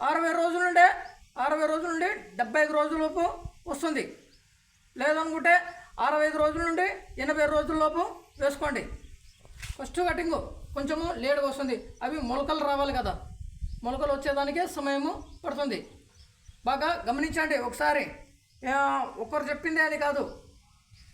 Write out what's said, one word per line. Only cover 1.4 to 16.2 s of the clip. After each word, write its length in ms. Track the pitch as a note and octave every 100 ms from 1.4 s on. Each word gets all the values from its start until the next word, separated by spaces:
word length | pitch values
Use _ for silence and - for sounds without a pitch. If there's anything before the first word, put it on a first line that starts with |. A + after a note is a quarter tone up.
| C4+ D4+ D4+
రోజుల 240 | D#4 E4+
నుండి 200 | D#4+ F4+ G#4 - -
డెబ్బై 260 | A#3 D4+
ఐదు 100 | D4+
రోజుల 260 | D4+ D4+ D#4+
లోపు 240 | D#4 E4+ E4+ - - - E4+
వస్తుంది. 460 | C#4 E4 C#4+ D#3+ - - - _ _ _ _ _ B3+
లేదనుకుంటే 560 | C4+ D#4 D#4+ D#4+ E4+ F4 F4 - - -
అరవై 260 | B3 D4+ D4+
ఐదు 120 | D#4
రోజుల 240 | D4+ D#4+
నుండి 240 | E4+ E4 F#4+ F#4+ - -
ఎనభై 220 | C4+ D4+ D4
రోజుల 300 | D4+ D4+ D#4
లోపు 240 | D#4 D#4 G4+ - - -
వేసుకోండి. 440 | C#4 - D4+ A#3 D3+ - - - - - - - - -
ఫస్ట్ 240 | C4+ - F4+
కటింగ్ 280 | D#4+ E4+ D4 C4+ - -
కొంచెము 380 | C#4 C#4 D#4 E4
లేటుగా 340 | A#3+ C4 C#4+ C#4
వస్తుంది, 280 | C4+ C4+ A#3 - -
అవి 160 | B3+ D#4
మొలకలు 440 | A#3+ B3+ C#4+ D#4
రావాలి 280 | C#4+ C#4 C#4
కదా, 200 | C4 G#3+ - - - - - - -
మొలకలు 280 | A#3 C4 C#4+
వచ్చేదానికే 540 | C#4 C#4+ C#4 C#4 D4+ F4+
సమయము 460 | D#4+ C#4 C#4 D4 F4+ - -
పడుతుంది. 440 | E4+ B3+ C#4+ G3+ - - - -